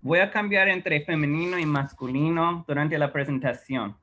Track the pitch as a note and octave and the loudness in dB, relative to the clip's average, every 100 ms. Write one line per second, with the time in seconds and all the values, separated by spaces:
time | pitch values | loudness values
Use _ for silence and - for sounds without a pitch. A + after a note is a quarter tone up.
0 | B2+ E3+ G3+ G#3+ G#3 G3+ F#3+ F#3 F3+ D3+ | 2 2 2 0 0 2 4 2 0 -2
1 | D3+ E3 D3 D3+ F3 F3+ D#3 D3 C#3 - | 0 0 0 0 -2 -2 0 0 -2 -6
2 | B2+ C3 D3+ E3 E3 F3 E3 C#3+ D3+ D#3 | -6 0 0 2 0 -2 -4 -2 0 0
3 | D3 D3+ C#3 C3+ C3 A#2+ - C3 G#2 G2+ | 0 0 -2 -2 -2 -4 -6 -6 -4 -10